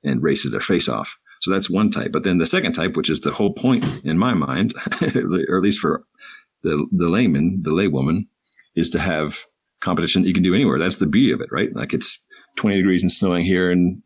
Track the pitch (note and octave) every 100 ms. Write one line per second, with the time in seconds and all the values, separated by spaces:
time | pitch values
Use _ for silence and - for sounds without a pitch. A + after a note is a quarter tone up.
0 | C#2+ B1 D2+ C#2 C#2 G1+ - F2+ - A1+
1 | - - _ - - F#2+ F#2+ F2+ G#2+ -
2 | - E2 F#2+ F2 D#2+ - G2 E2 E2+ D#2+
3 | D#2 D#2 - - G2+ - B2+ B2 - -
4 | D2 E2 B2 G2+ C2+ C#2 A2+ - - -
5 | - - F2+ F2+ D2 F#2 G2 G#2 D#2 -
6 | _ _ - - _ _ - D2+ - F#2
7 | E2+ F#2+ A#2+ C#2+ E2 F#2+ D2+ D#2+ G2+ C#2
8 | C2+ F2 G#2 _ _ - _ - E2 D#2
9 | F2 D#2 D2+ - - _ _ _ - E2+
10 | E2+ - F2+ F2+ F2+ F#2+ B2+ C2 F2 -
11 | - G#2 C#3 - - D2 - - - B2+
12 | - - _ - _ - G#2+ G2 F#2+ F2+
13 | F2 - G2 F2 E2+ F#2 F2+ F2+ F2+ F2+